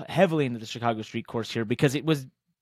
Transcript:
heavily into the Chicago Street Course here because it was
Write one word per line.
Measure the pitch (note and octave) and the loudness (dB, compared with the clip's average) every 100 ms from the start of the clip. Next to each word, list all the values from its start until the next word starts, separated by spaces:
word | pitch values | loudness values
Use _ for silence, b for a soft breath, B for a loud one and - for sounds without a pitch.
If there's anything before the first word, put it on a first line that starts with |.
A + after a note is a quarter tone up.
| - | -2
heavily | C3+ F#3 D#3+ C3+ | 4 4 4 0
into | A#2+ | -2
the | A2 | -8
Chicago | A#2 A#2 A2 | -2 -2 -2
Street | A2 A#2 - | -4 -8 -6
Course | A#2+ G#2+ | -6 -4
here | A#2 | -4
because | A2 A#2+ C#3+ | -2 2 2
it | C#3 | 2
was | D3+ D3 C3 _ _ _ | 0 0 -2 _ _ _